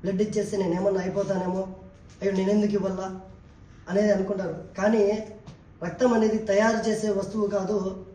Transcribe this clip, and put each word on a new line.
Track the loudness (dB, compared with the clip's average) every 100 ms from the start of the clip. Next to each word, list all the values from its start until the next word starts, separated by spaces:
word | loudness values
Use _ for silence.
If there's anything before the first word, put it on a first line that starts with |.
బ్లడ్ | -2 0
ఇచ్చేస్తే | 0 0 -2 -2
నేను | 0
ఏమన్నా | 2 2 0
అయిపోతానేమో, | -2 -2 -2 -2 -2 -4 -4 -10 -18 -20 -20 -4
అయ్యో | -2
నేను | 0 2
ఎందుకు | 2 2
ఇవ్వాలా | 0 -2 -4 -8 -10 -16 -20 -20 -20 -20 -20 -2
అనేది | 2 4
అనుకుంటారు. | 4 2 -2 -4 -8 -10 -2
కానీ | 2 4 4 2 -4 -14 -18 -20 -20 -10
రక్తం | -10 2 2
అనేది | 4 2 0
తయారు | 2 4 4 2 0
చేసే | -2 0
వస్తువు | -2 -2 -2 -2
కాదు. | -2 -2 -2 -2 -8 -14